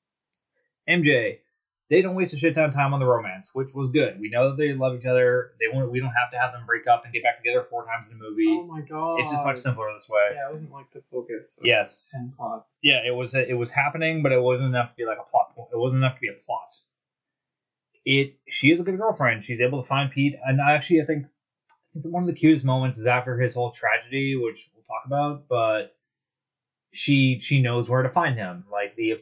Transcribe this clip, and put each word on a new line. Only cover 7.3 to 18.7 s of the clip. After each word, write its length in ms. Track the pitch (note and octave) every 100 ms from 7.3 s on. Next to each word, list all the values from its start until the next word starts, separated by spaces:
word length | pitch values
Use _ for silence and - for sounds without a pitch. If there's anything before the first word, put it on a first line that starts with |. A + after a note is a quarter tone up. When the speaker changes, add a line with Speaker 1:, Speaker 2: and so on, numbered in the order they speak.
| A#2+
Speaker 1:
together 200 | A#2+ B2 -
four 160 | A#2+ A2+
times 220 | A3+ A2
in 60 | A2+
a 20 |
movie. 300 | A2 G#2+ E3
Speaker 2:
Oh 160 | E3 F3
my 140 | D#3+
God. 400 | C#3 D#3 D#3+ E3
Speaker 1:
It's 100 | B2+
just 140 | C#3+ C#3+
much 120 | C3
simpler 300 | C3+ A2+ A2
this 140 | G#2+ -
way. 200 | G#2+ G#2
Speaker 2:
Yeah, 140 | G2+ C#3
it 20 |
wasn't, 220 | D#3 D3+
like, 180 | C3+ C3
the 100 | C3+ -
focus 480 | B2+ A#2+ A2 - -
of 60 | A#2
Speaker 1:
Yes. 400 | A2+ G2+ - -
Speaker 2:
ten 240 | C3 B2 -
plots. 440 | A#2 A2 - _
Speaker 1:
Yeah, 200 | D3 C3+ A#2+
it 80 |
was, 220 | B2 B2 C3
it 220 | B2+ B2
was 140 | A#2+
happening, 520 | - C#3 D#3+ D#3+ D#3+
but 80 | C#3+
it 100 | B2+
wasn't 280 | B2 B2+ C3+
enough 220 | B2+ A#2+
to 40 | -
be, 100 | A2+
like, 120 | G#2+
a 100 | -
plot 240 | B2 -
point. 140 | - -
It 40 | A2+
wasn't 240 | B2+ C3
enough 140 | C3 -
to 60 |
be 80 | A2
a 160 | - -
plot. 260 | A2+ - - _ _ _ _ _ _ _ _ _ _ _ _ -
It, 320 | C#3 C#3 - -
she 240 | - C3+